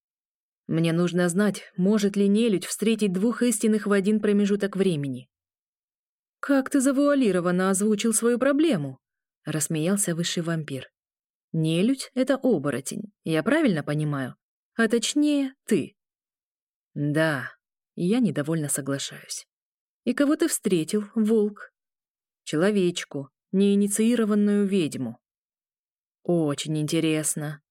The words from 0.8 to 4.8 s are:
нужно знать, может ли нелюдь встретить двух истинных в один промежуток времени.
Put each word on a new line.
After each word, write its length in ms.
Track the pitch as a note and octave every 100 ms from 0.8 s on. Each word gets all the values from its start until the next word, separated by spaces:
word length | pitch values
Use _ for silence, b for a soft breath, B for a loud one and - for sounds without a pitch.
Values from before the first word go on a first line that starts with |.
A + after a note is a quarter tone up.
| E3
нужно 360 | E3 F3 E3+ F3+
знать, 440 | E3+ G#3 G3 - -
может 400 | F#3 G#3+ G3+ G3
ли 100 | G3+
нелюдь 400 | G3+ A#3 F3+ -
встретить 460 | - G#3 A3+ G#3+
двух 300 | F#3 A3 A3
истинных 440 | A#3+ A#3 A3+ G#3+ G#3
в 60 |
один 280 | G3+ F#3+ G#3+
промежуток 560 | G#3+ G3+ G3+ G3+ G3
времени. 520 | F#3+